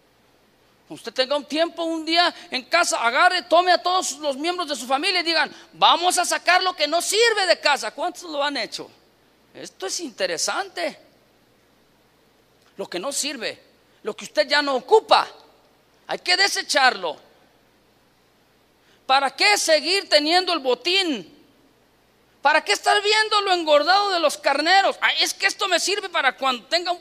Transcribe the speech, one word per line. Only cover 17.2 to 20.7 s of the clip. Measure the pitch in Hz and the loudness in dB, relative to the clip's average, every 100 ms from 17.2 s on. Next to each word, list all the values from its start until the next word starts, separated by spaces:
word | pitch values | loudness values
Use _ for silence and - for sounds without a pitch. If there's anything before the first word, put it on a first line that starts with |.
| - _ _ _ _ _ _ _ _ _ _ _ _ _ _ _ _ _ | -16 _ _ _ _ _ _ _ _ _ _ _ _ _ _ _ _ _
¿Para | - 269 269 | 0 0 0
qué | - 392 415 | 0 2 2
seguir | - 302 277 392 359 | 2 2 2 -4 2
teniendo | 302 302 359 370 | 2 4 2 2
el | 330 | -2
botín? | 262 | -2